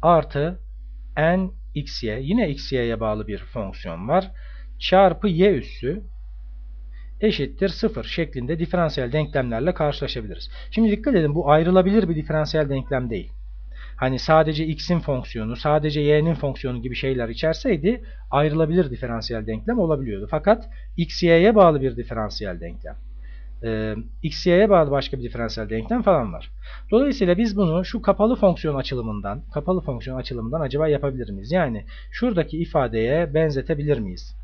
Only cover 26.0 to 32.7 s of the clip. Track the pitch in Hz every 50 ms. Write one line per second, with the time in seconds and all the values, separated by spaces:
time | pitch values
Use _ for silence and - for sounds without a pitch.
26 | 226 214 185 151 123 104 85 - - - - - - - - - - - - 226
27 | 269 285 247 - 208 175 175 180 240 226 196 196 202 170 156 175 185 - - 233
28 | - - 190 - 202 220 254 - 220 196 170 - - 160 147 135 127 - 135 123
29 | 113 113 107 104 101 101 101 143 - - - 151 147 - 185 185 151 147 131 120
30 | 110 131 131 127 123 - 131 120 110 113 131 165 156 131 123 143 156 160 147 139
31 | 143 143 131 127 120 101 101 98 98 117 156 185 170 139 117 104 104 - - -
32 | - - - - - 254 220 170 156 147 - 156 170 -